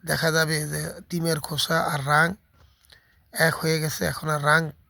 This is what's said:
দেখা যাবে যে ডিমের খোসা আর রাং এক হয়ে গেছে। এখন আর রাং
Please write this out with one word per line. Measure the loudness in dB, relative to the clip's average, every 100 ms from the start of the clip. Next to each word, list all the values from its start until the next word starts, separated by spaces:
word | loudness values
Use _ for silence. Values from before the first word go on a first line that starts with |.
| -2
দেখা | 0 2
যাবে | 2 0 -2 -4
যে | -6 -8 -10 -8
ডিমের | -4 -2 -2
খোসা | -4 -4 0 0
আর | 0 -2 2
রাং | 4 4 0 _ _ -20 _ _ -20 _ _ _
এক | 0 2 2
হয়ে | -2 0
গেছে। | -2 -2 -4
এখন | -2 -4
আর | 0 4
রাং | 2 2 -10